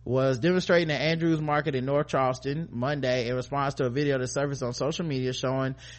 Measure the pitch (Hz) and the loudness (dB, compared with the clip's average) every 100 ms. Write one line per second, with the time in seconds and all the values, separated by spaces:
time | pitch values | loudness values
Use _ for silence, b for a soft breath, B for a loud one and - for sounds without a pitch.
0 | - 127 135 127 165 180 175 170 160 139 | -2 2 2 2 2 2 4 4 4 0
1 | 156 165 165 156 151 147 151 127 131 143 | 0 2 2 2 0 0 0 -2 0 0
2 | 147 143 131 127 139 151 165 120 131 147 | 2 2 2 0 -4 -4 -6 -4 -2 0
3 | 131 127 120 127 120 139 139 135 127 131 | 0 0 0 -2 -2 -2 -2 0 0 0
4 | 147 135 131 143 143 139 123 120 135 156 | 0 0 0 -2 -2 -2 -4 -2 -2 -2
5 | 170 131 127 127 131 131 131 131 B | -2 -2 -2 -2 -2 0 -2 -4 B